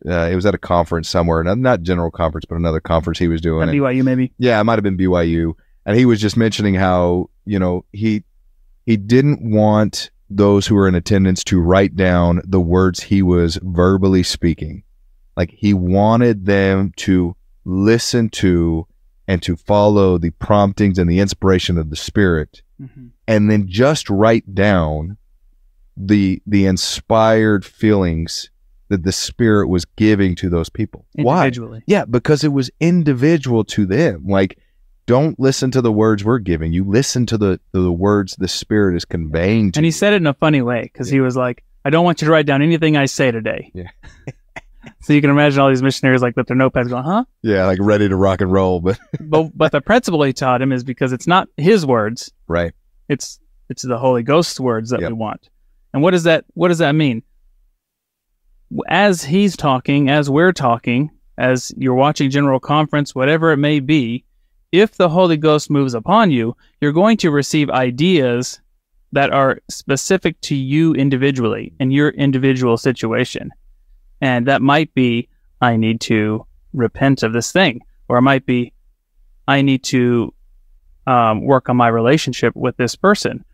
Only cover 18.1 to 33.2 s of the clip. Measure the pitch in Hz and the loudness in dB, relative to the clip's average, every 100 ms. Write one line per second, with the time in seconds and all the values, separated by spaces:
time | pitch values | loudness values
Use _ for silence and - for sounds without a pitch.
18.1 | 120 113 - 95 87 85 80 - _ _ | -2 -2 0 0 2 0 -2 -6 _ _
19.1 | _ - 92 - 85 - 104 104 104 95 | _ -4 -4 -4 -6 0 2 4 4 2
20.1 | 90 85 - - 104 101 - 104 92 85 | 2 -2 -6 0 2 2 2 0 2 2
21.1 | 90 101 - 95 92 - 85 78 76 - | 2 0 0 0 0 0 -4 -4 -8 -6
22.1 | 107 95 80 73 _ _ - 131 131 120 | 0 2 0 -4 _ _ -20 -20 -20 -20
23.1 | _ - 110 104 107 95 95 135 156 - | _ -2 2 2 2 0 0 0 0 -2
24.1 | 98 110 117 - 95 101 95 78 76 82 | 2 2 2 -2 -2 2 2 0 -4 -8
25.1 | 104 _ _ _ _ _ _ _ - 98 | -12 _ _ _ _ _ _ _ -10 0
26.1 | 104 95 92 - 101 95 92 - - - | 2 2 -2 -2 0 2 0 -4 -8 -2
27.1 | 110 110 110 110 101 - _ 110 101 90 | 2 4 4 2 0 -2 _ 0 2 0
28.1 | 80 82 - - _ _ _ - 101 87 | -2 -6 -10 -14 _ _ _ -6 -4 -2
29.1 | - - - 117 104 67 90 - - 107 | -4 -6 -2 2 2 2 -2 -4 0 2
30.1 | 104 95 87 92 85 82 - 107 - _ | 2 0 -2 -2 -2 -4 -8 -10 -10 _
31.1 | - 127 175 139 120 113 113 - 202 113 | -4 0 2 0 -2 -10 -10 -2 -2 0
32.1 | 120 - 147 151 139 127 - 165 180 147 | -2 0 0 0 -2 -4 -2 0 2 0
33.1 | 127 | 0